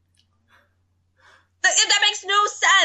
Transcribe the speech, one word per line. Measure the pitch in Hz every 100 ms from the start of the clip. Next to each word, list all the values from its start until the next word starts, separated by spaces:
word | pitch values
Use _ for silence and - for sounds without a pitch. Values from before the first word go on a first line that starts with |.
| _ _ _ _ _ _ _ _ _ _ _ _ _ _ _ _
That, | 370 427
that | 427 415 415
makes | 415 370
no | 415 415 - 349 381